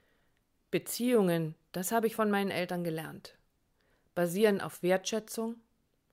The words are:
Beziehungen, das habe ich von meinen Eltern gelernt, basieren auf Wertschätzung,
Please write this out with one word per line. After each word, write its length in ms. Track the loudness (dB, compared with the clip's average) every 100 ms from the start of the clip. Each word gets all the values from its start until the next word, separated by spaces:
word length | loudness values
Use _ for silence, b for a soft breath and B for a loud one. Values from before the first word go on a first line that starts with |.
| _ _ _ _ _ _ _
Beziehungen, 840 | -4 -2 -2 2 4 4 2 0 -6 _
das 200 | -8 -2
habe 140 | 0 0
ich 100 | 0
von 140 | 0
meinen 200 | 2 0
Eltern 320 | -2 -4 -4
gelernt, 540 | -4 -4 -8 -14 -18 -20 _ _ _ _ _ _ _
basieren 460 | -2 0 4 4 4
auf 220 | -2 -4
Wertschätzung, 760 | 0 0 0 -6 -6 -6 -6 -8 _ _ _ _ _